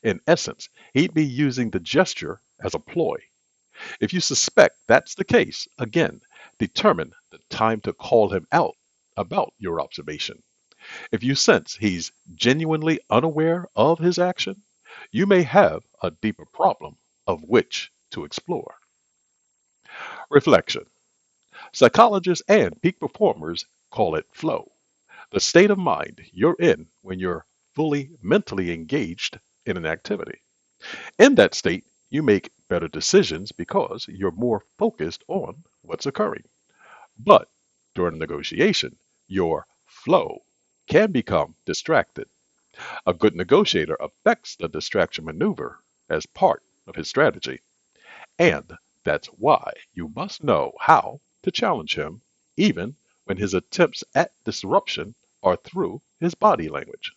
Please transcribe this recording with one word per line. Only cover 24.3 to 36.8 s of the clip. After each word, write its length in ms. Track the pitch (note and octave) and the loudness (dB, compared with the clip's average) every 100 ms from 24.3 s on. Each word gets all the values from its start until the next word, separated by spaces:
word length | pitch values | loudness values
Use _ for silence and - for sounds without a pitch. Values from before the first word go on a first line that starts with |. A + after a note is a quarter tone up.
flow, 400 | - D#3 C3 - _ _ _ _ - - | -8 -4 -4 -8 _ _ _ _ -20 -6
the 100 | G2 | -4
state 300 | - E3+ G3+ | 2 6 6
of 80 | G3 | 4
mind 420 | F3 D#2+ C#2+ - - | 0 -4 -6 -14 -20
you're 240 | F2+ C3 F3 | -2 0 2
in 300 | E3+ - - _ | 2 2 -2 _
when 180 | F#2+ F#2+ | -12 -6
you're 280 | F#2 E2+ - _ _ | -4 -6 -10 _ _
fully 360 | - D#3 C#3+ C#3 E3 | -6 -4 -4 -6 -14
mentally 520 | F2+ F3 - G2 F2 | 0 0 0 -6 -4
engaged 680 | E2+ D#2+ C#3+ F#2 - - - _ _ | -6 -6 -4 -4 -6 -10 -10 _ _
in 120 | - F#2 | -8 -6
an 100 | D#2+ | -4
activity. 540 | D#2+ - D#4 - - _ _ _ _ - - - _ | -6 -6 -8 -8 -14 _ _ _ _ -18 -16 -18 _
In 160 | A#3+ C#4 | 6 8
that 180 | G2+ | 4
state, 320 | - F#2 F2+ - _ _ | 4 -2 -2 -6 _ _
you 120 | C#3 | -4
make 300 | D3+ G2+ - _ _ | 2 2 0 _ _
better 200 | F2 A2 | -4 -4
decisions 600 | D#2+ - F#3+ D#3 E2 G2+ | -6 2 2 2 -4 -10
because 560 | - A2+ G3+ - - - | -12 -6 -4 -4 -8 -14
you're 220 | F#2 F#2+ | -6 -6
more 340 | E2+ A#2+ G#2+ _ _ | -2 -2 -2 _ _
focused 460 | A3+ A3+ D#3+ - _ | -2 -2 -8 -8 _
on 380 | F#3+ - - - _ | -8 -8 -14 -20 _
what's 240 | _ - C#3+ | _ -8 -8
occurring. 380 | - G#3+ - - _ _ _ | -2 -4 -4 -16 _ _ _